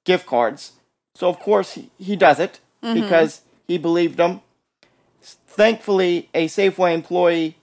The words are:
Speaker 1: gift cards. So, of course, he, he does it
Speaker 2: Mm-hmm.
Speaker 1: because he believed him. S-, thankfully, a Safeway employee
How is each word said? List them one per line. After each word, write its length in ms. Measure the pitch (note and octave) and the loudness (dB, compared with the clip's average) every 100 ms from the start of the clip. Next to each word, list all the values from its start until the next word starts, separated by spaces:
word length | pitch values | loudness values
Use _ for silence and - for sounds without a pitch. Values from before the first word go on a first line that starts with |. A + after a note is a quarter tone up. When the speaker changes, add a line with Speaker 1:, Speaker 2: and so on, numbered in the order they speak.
Speaker 1:
gift 240 | - F#3 - | -2 -2 0
cards. 460 | A#2+ A2+ - - - _ _ _ - | 0 0 -4 -14 -20 _ _ _ -4
So, 120 | F3+ | -4
of 120 | F3 | -4
course, 340 | - G#3 F#3 | -2 -2 -2
he, 160 | - - _ | -10 -20 _
he 180 | F#3+ G3 | -8 2
does 240 | E3+ D3 | 4 4
it 200 | F#3 - _ _ | 0 -8 _ _
Speaker 2:
Mm-hmm. 180 | A#3 A3+ | -4 -4
Speaker 1:
because 400 | G#3 E3 D#3 - _ _ - | 2 2 2 -2 _ _ -8
he 120 | F3 | -4
believed 400 | E3 E3+ E3+ C3 | -2 0 0 0
him. 220 | E3+ F#3+ _ _ _ _ _ _ _ _ | -2 -2 _ _ _ _ _ _ _ _
S-, 140 | - - _ | -20 -20 _
thankfully, 840 | - A3 A3 - F#3+ F3+ F3 - D#3 | 2 2 2 -2 0 0 -2 -4 -4
a 120 | D#3+ | -4
Safeway 460 | - G3 F3+ F3+ | 0 -2 2 0
employee 640 | E3 - F3 F3 E3+ D#3+ - | 0 -2 0 2 2 -2 -8